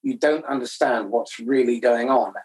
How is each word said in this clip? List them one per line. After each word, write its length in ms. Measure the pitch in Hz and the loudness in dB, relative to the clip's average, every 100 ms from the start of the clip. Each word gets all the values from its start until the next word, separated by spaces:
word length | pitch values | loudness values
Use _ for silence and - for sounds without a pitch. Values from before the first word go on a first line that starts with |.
You 120 | 139 120 | -4 0
don't 300 | 151 156 - | 0 0 -2
understand 640 | 135 120 - 139 117 101 | -6 -6 -2 0 0 0
what's 300 | 117 113 - | -2 -2 -8
really 400 | 117 135 120 117 | 0 2 2 2
going 320 | 120 120 120 | 2 2 2
on. 220 | 131 - - | 2 0 -6